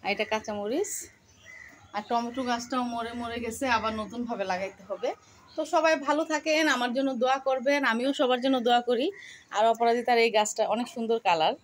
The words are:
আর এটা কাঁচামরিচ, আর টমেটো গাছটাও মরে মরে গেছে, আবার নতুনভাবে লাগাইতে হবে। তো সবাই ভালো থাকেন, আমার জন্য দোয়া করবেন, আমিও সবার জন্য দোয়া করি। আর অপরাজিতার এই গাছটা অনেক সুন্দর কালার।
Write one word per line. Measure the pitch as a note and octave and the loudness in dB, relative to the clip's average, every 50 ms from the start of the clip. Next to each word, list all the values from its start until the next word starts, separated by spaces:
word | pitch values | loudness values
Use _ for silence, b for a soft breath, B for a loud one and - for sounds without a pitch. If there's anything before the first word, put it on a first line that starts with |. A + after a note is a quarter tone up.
| - | -2
আর | F#3 G3+ | -4 -2
এটা | - G#3+ G#3 | -2 -2 -2
কাঁচামরিচ, | A3 A3 G#3+ - G#3 G#3 G3+ G#3 A#3+ D#4 G#4 - - - - - _ _ _ _ - _ - - - - - - - - - - - | -2 -6 -4 -6 -8 -6 -4 -4 -2 -4 -4 -4 -6 -12 -12 -16 _ _ _ _ -20 _ -20 -20 -20 -20 -20 -20 -20 -20 -20 -10 -10
আর | G3+ G#3 - | -10 -6 -2
টমেটো | A#3+ A#3 A#3 A#3+ A#3+ C4 C4 B3 | -2 -2 -2 -2 -6 -6 -2 -2
গাছটাও | A#3+ A#3 - - C4+ B3+ B3 A#3+ A#3+ | -2 -4 -4 -4 -4 -2 -2 -2 -4
মরে | A#3 A3+ A3+ A#3+ A#3+ | -6 -8 -8 -8 -8
মরে | A#3+ A#3 A#3 B3 A3+ | -8 -6 -6 -6 -6
গেছে, | A3+ A3+ - C#4 C4 A#3+ A3 | -8 -6 -4 0 0 0 0
আবার | G#3 A3 A3 A3 | 0 -2 -4 -4
নতুনভাবে | G#3+ G3+ A#3 B3 A#3+ A3+ A#3+ F#3+ G3 F#3+ | -6 -8 -6 -8 -6 -6 -4 -4 -2 -2
লাগাইতে | F#3 F3+ F#3+ F#3+ G3 - F#3 - | -2 -4 -4 -8 -10 -14 -10 -10
হবে। | G3 F3+ G#3+ C4+ G#4 - b b b b b - - | -8 -4 -4 -6 -6 -6 b b b b b -12 -6
তো | - D#4+ D4+ - | -6 -6 2 2
সবাই | E4 D#4 D#4+ D#4+ D4+ D4 C4+ | 4 4 4 2 2 2 0
ভালো | D4 D4 D#4+ D#4 | 0 0 0 0
থাকেন, | D#4 D4+ D4+ D#4+ D#4 D#4 D#4+ D4+ C#4 | -2 -2 0 0 2 2 4 2 2
আমার | B3 B3 B3 A#3 C4+ | 2 0 -2 0 0
জন্য | C4+ C4+ C4+ A3+ | 0 0 0 0
দোয়া | B3 B3+ C4 C4+ C4+ C4+ | 2 2 2 0 0 -2
করবেন, | C4 C4 A#3+ C#4 C#4+ C#4+ C#4 B3 | -2 0 2 2 2 2 2 2
আমিও | A3+ A3+ B3 C4+ C#4 - | 0 0 0 -2 0 0
সবার | C#4 B3 B3+ B3 A#3+ | 2 2 2 2 2
জন্য | C4+ C4+ B3+ A3+ A#3+ | 0 0 2 4 4
দোয়া | A#3+ A#3+ A#3+ A#3+ | 4 4 4 2
করি। | B3 A3+ C4 F4+ G4 B B B B B B B - | 0 0 0 -2 -4 B B B B B B B 0
আর | G3+ A3 A3+ A3+ | 2 4 4 4
অপরাজিতার | A3+ A#3 A#3 A#3 A#3+ A#3 B3 B3 A#3 A3+ | 4 4 2 2 2 2 2 4 4 4
এই | A#3 G3+ G#3+ | 4 4 4
গাছটা | G#3+ G#3 - - A3 - G#3+ | 2 2 0 -2 0 0 0
অনেক | A#3 B3 A#3+ - | -2 -4 -6 -6
সুন্দর | B3 A3+ A3 A3+ A3+ _ G3 | -8 -2 -2 -2 0 _ 2
কালার। | F3 E3 D#3 F3 B3+ D#4+ | 2 4 4 2 2 -2